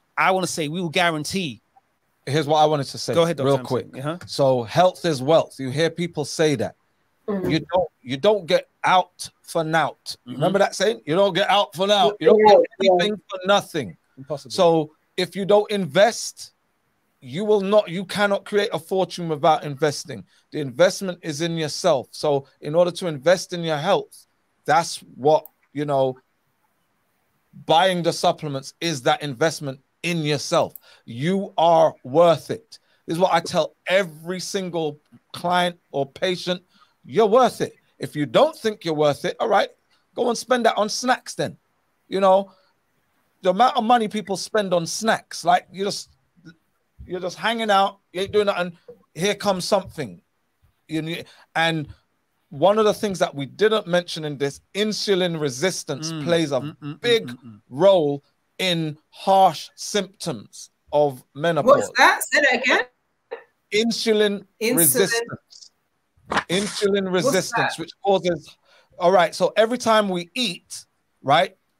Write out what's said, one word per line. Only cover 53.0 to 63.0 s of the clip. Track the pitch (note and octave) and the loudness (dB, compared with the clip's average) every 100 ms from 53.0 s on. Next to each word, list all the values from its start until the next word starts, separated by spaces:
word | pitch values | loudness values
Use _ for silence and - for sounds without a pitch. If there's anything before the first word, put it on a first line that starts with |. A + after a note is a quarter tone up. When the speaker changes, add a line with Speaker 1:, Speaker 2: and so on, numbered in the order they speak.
| G#3+ F3 | -4 -2
Speaker 2:
that | E3+ | -4
we | C#3+ C3+ | -4 -10
didn't | B2+ G#3+ G#3+ F3 | -2 0 0 0
mention | F3 F3 E3+ | -2 -2 -8
in | D#3 C#3 | -8 -6
this, | - - _ | -6 -6 _
insulin | F#3+ G#3+ G3+ - F#3+ F3+ E3 | -6 -4 -4 -2 0 0 -2
resistance | D3 B2 F3+ - - C#3 D#3+ | -6 -4 -4 -4 -8 -10 -8
Speaker 1:
Mm, | D#3+ | -8
Speaker 2:
plays | D3 E3+ D#3 | -2 0 0
a | C3+ | -4
Speaker 1:
mm, | C#3+ - | -6 -10
mm, | D3 | -14
mm, | D3+ | -6
Speaker 2:
big | A#3+ A3+ C#3 | -2 0 -2
Speaker 1:
mm, | B2 | -12
mm. | B2 G#2 _ | -18 -20 _
Speaker 2:
role | B2+ F#3+ F#3+ D3 C#3+ - _ _ - | 2 4 4 2 -4 -10 _ _ -6
in | F#3 E3+ D#3 D3+ _ | -2 -2 -4 -8 _
harsh | - - F#3+ F#3+ D3+ - - | -8 2 6 6 4 -8 -14
symptoms | - G#3 F#3+ _ - A2+ G2+ - - _ _ | -6 -6 -6 _ -10 -10 -12 -20 -20 _ _
of | D3 D3 C3 - | 2 2 -2 -14
menopause. | C#3 E3 D#3+ A3 C4+ - | -4 -2 2 4 4 2
Speaker 4:
What's | B3 | 2
that? | D4+ G4+ | 4 4
Say | - D4+ | 0 0
that | C#4 B3 | 2 0
again. | B3+ E4+ B4 _ | 0 -2 -2 _